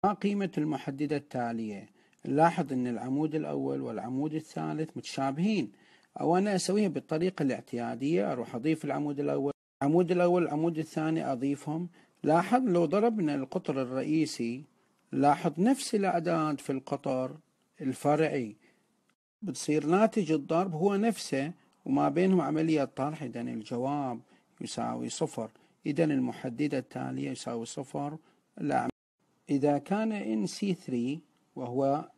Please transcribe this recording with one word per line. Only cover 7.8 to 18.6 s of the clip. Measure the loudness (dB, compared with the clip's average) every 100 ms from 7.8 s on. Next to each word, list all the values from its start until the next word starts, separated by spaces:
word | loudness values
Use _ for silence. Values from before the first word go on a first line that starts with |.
| -4 -4 0 2 0
أروح | -2 -4
أضيف | -2 0 0
العمود | 0 -2 -2 -2
الأول، | 0 0 -2 -4 _ _
العمود | 4 6 6
الأول، | 4 4 4
العمود | 2 2 0 0
الثاني | -4 -2 0 0 0
أضيفهم. | -2 -2 -2 -4 -4 -6 -10 _ _
لاحظ | 4 4 4 2
لو | 4 4
ضربنا | 4 4 2 2 0
القطر | 0 -2 -6 -2 -2
الرئيسي، | -2 -2 0 0 0 -2 -4 -4 -12 _ _ _ _
لاحظ | 4 4 4 2 2
نفس | 2 4 0
الأعداد | 0 2 0 2 2 0 -2
في | -4
القطر | -6 -4 -4 -2 -2 -2 -8 _ _ _ _
الفرعي، | -6 -2 2 4 2 0 -4 -8